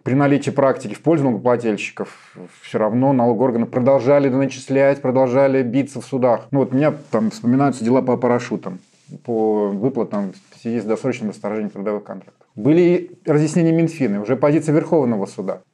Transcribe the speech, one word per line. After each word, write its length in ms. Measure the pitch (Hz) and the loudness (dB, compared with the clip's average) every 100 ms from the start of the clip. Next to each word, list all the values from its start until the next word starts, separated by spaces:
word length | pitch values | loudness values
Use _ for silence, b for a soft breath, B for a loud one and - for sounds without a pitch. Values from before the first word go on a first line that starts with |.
при 120 | - | -2
наличии 360 | 131 143 143 139 | 2 2 2 0
практики 440 | 135 135 123 104 | 0 2 0 -6
в 60 | 101 | -4
пользу 240 | 143 165 | 0 2
налогоплательщиков 1120 | 139 107 123 120 117 101 - - 98 - - - 90 - | 2 0 0 0 0 -2 -4 -10 -12 -14 -20 -20 -20 -20
все 160 | - 120 | -8 -2
равно 340 | 110 120 135 | 0 2 2
налогоорганы 540 | 135 120 110 131 117 117 | 2 2 2 0 0 -2
продолжали 640 | 127 123 139 117 143 139 | 0 2 2 4 4 4
доначислять, 720 | 127 135 - - 135 139 139 | 2 -2 -4 -2 2 2 2
продолжали 640 | 127 123 131 123 139 135 | 0 2 2 4 2 2
биться 380 | 123 123 131 131 | 0 -2 -2 -6
в 40 | |
судах. 440 | - 135 127 113 - | -8 0 2 0 0
Ну, 100 | 139 | -2
вот 120 | 113 | 0
у 40 | 127 | 2
меня 160 | 151 - - | 0 0 -4
там 180 | 113 110 | -2 -2
вспоминаются 540 | - 120 131 143 127 | -2 0 2 2 0
дела 180 | 113 127 | 0 2
по 140 | 127 120 | 2 0
парашютам, 640 | 123 120 120 101 95 92 _ _ _ - | 0 0 -2 -6 -8 -14 _ _ _ -16
по 440 | - 113 110 107 104 | -6 -2 0 0 -2
выплатам 640 | 98 123 135 101 104 98 90 _ | -2 -2 -2 -4 -4 -6 -10 _
в 100 | - | -12
связи 200 | 117 117 | -6 -6
с 40 | |
досрочным 460 | 104 110 135 120 110 | -4 -4 -4 -4 -6
расторжением 400 | 92 104 107 104 | -8 -6 -6 -6
трудовых 320 | 98 98 104 | -8 -6 -6
контрактов. 440 | 104 98 - _ _ - | -8 -16 -18 _ _ -4
Были 560 | 120 165 175 175 - - | 2 4 4 2 -2 -8
разъяснения 480 | - 151 151 165 165 | -2 0 0 2 2
Минфина, 480 | 160 165 - 127 101 | 2 0 0 -2 -2
уже 160 | 104 131 | -2 0
позиция 380 | 147 156 151 | 2 2 2
Верховного 520 | 147 147 170 123 110 98 | 0 2 2 2 -2 -4
суда. 340 | - 95 90 - | -8 -8 -8 -12